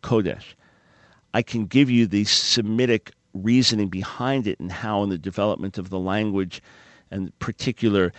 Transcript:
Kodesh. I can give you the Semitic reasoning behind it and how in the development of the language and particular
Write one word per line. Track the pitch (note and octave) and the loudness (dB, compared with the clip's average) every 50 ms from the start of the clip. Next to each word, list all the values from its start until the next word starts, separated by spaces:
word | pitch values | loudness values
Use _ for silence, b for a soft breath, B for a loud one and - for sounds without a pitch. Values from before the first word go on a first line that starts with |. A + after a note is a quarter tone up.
Kodesh. | - - A#2+ A2+ G2 E2+ A#1 - - - - b b b b b b b b b b b b b b b - | 0 2 2 2 2 0 -4 -6 -12 -20 -20 b b b b b b b b b b b b b b b -2
I | A2 | -2
can | A#2 - - A#2 G#2+ | -2 -2 -4 -4 -4
give | F2+ - C3 C#3+ B2+ | 2 4 4 4 6
you | B2 A#2+ A#2 | 6 4 4
the | G2 F2+ G2+ G#2 | 4 2 0 2
Semitic | G#2+ - - - - - B2 A2 G#2 A2 A#2 B2+ A#2+ A#2 G#2+ _ - _ _ _ _ _ | 2 0 0 0 0 0 0 0 0 0 0 2 2 2 0 _ -8 _ _ _ _ _
reasoning | F#2+ F#2+ A2 A#2+ B2+ B2 A#2+ A#2+ G#2+ G#2 G2 | -4 0 4 4 4 4 4 2 0 -2 -2
behind | E2+ F#2 F#2+ - - - A#2+ C3 C3+ C3+ A2+ | -2 -6 -8 -8 -8 -6 -4 -2 -2 -2 -2
it | G#2 - _ | -2 -4 _
and | - F2+ | -8 -10
how | F2+ - - A2 G#2+ G2+ | -10 -8 -6 -2 -2 0
in | G2+ G2 | 0 0
the | F#2+ E2 | -2 -4
development | D2+ G2 F2 - G2+ G#2+ F#2 - F#2 G2 - - | -6 -8 -4 -2 0 0 0 -2 -4 -8 -8 -8
of | F2+ F#2 | -10 -6
the | G2 F#2+ | -6 -4
language | F2+ F#2+ F#2+ G#2+ G#2+ G#2+ G2 G2 F#2+ F2 - - b b b b b b b b b b | -2 -2 0 0 0 0 0 -2 -2 -2 -6 -16 b b b b b b b b b b
and | F#2+ G2 F#2+ F2+ - _ | -8 -8 -8 -8 -10 _
particular | - - A2 _ - C3 A2+ - - A2+ G2+ G2 F#2 F2 - | -8 -8 -8 _ -6 -6 -4 0 0 2 4 4 2 2 0